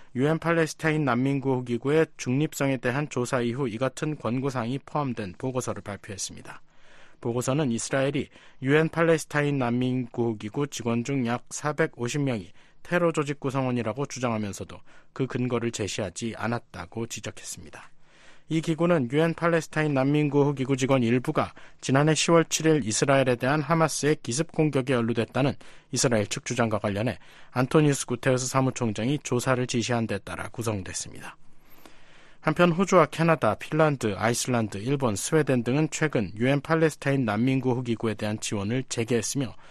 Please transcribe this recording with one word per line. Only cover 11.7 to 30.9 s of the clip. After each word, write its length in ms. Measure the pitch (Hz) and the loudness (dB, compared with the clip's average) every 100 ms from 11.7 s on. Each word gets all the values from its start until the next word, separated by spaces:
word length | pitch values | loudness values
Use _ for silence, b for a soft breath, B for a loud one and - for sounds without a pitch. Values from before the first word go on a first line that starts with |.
| 151 160 - 120 147 | 0 -2 -2 -4 -2
명이 320 | 139 113 87 b b b | -2 -2 -6 b b b
테러 280 | - 175 170 | -2 2 2
조직 300 | 156 143 143 | 0 -2 -4
구성원이라고 640 | 139 135 131 123 110 110 143 | -2 -2 0 0 -2 -4 -6
주장하면서도 760 | 127 123 110 104 92 92 - b b b | -2 -2 0 -4 -8 -12 -14 b b b
그 160 | - 131 | -6 -4
근거를 440 | 123 123 117 117 | -2 -2 0 -2
제시하지 640 | 113 98 - 95 - 117 107 | -2 -4 -4 -6 -6 -8 -4
않았다고 680 | 107 117 - - - 113 113 | -4 -4 -6 -14 -10 -8 -8
지적했습니다. 840 | - 110 - - - - - - - b b b b - | -8 -12 -12 -14 -14 -16 -18 -18 -20 b b b b -4
이 140 | 160 | -2
기구는 480 | 156 160 175 170 120 | 0 2 2 2 2
유엔 220 | 143 165 | 2 2
팔레스타인 600 | 160 170 165 - 156 156 | 2 0 0 0 -2 0
난민구호기구 840 | 135 135 151 147 143 139 135 131 135 | 2 2 2 4 4 2 0 -2 0
직원 260 | 131 135 | 2 4
일부가 500 | 117 123 120 151 104 B B B | 4 2 0 -2 -2 B B B
지난해 340 | - 135 151 151 | 2 4 4 4
시월 300 | - 165 160 | 6 6 4
칠 220 | - 156 | 2 4
일 200 | 156 107 | 2 2
이스라엘에 480 | 104 139 135 131 120 | 2 4 6 4 2
대한 260 | 127 151 | 2 2
하마스의 540 | 139 165 156 - 143 156 | 2 4 2 2 0 0
기습 300 | - 120 165 | 0 -2 -2
공격에 400 | - 156 135 127 | 2 2 2 2
연루됐다는 600 | 127 117 117 110 123 139 - B B B | 2 2 0 0 2 0 0 B B B
이스라엘 360 | 127 139 113 101 | 0 2 2 2
측 180 | - - | -4 -4
주장과 340 | 123 113 107 | 0 2 0
관련해 400 | 104 98 120 - B B B | 0 0 -2 -4 B B B
안토니우스 540 | 127 131 160 151 139 - | -2 4 6 6 2 -2
구테르스 420 | 123 139 127 127 | -2 2 2 2
사무총장이 720 | 135 131 - 113 104 117 147 | 0 0 0 -2 0 -2 -2
조사를 460 | - 123 131 123 123 | -2 -2 0 0 0
지시한 400 | 123 107 120 107 | -2 0 0 0
데 100 | 101 | -4
따라 280 | - - - | -6 -10 -8
구성됐습니다. 880 | - 110 104 90 | -6 -4 -4 -6